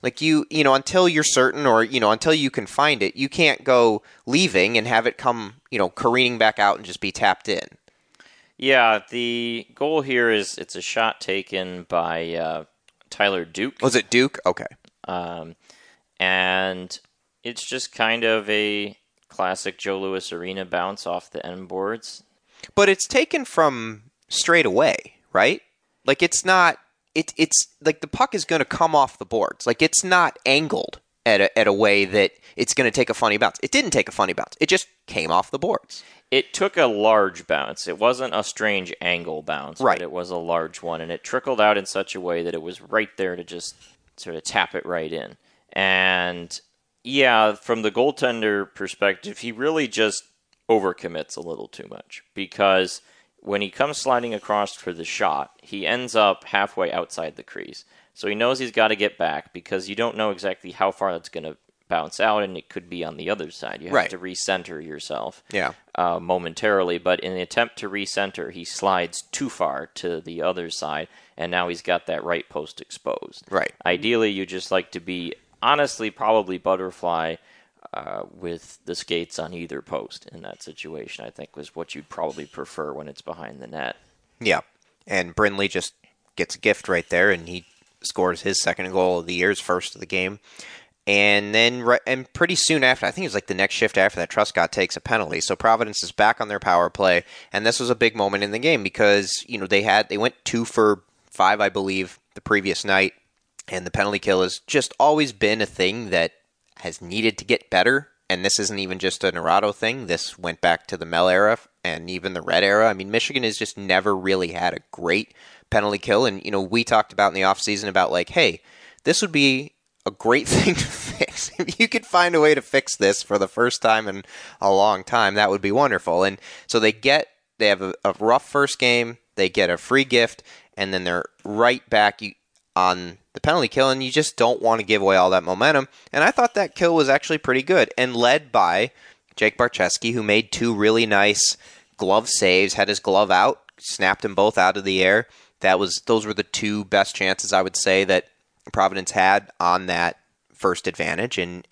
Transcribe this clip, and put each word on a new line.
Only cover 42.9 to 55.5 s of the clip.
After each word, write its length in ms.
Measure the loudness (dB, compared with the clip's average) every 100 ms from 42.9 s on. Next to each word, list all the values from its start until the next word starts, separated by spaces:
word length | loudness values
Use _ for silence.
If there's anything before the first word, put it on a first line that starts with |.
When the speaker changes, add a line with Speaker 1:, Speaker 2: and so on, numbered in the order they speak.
| -2 -2 -4
Speaker 2:
there 200 | -6 -6
to 80 |
just 300 | -12 -14 -14 -16 _ _ _ -20
sort 200 | -14 -12
of 60 |
tap 320 | -4 -2 -2
it 100 | -4
right 280 | -6 -6 -4
in. 240 | -8 -10 -16 _ _ _
And, 880 | -2 2 4 4 2 0 -4 -10 -16 -18 _ _ _
yeah, 500 | -6 2 4 6 4
from 280 | 2 -2 -2
the 80 | 0
goaltender 800 | 0 0 0 -2 0 0 0 -4
perspective, 640 | -8 -12 -2 0 0 -8 -12
he 140 | -12
really 340 | -4 -2 0 -2
just 360 | 0 0 0 -10 _ _ _ 0
overcommits 680 | 2 2 -4 -6 -8 -10 -12
a 40 |
little 280 | -12 -12 -14
too 180 | -18 -18
much, 340 | -20 -20 -20 -16
because 640 | -12 -10 2 4 4 2 -4 -16 _ _ _
when 220 | -6 -4
he 80 | -4
comes 260 | -2 -4 -2
sliding 380 | 0 0 0
across 400 | -6 -2 -2 -2
for 180 | -6 -10
the 120 | -10
shot, 480 | -8 -2 -2 -2 -6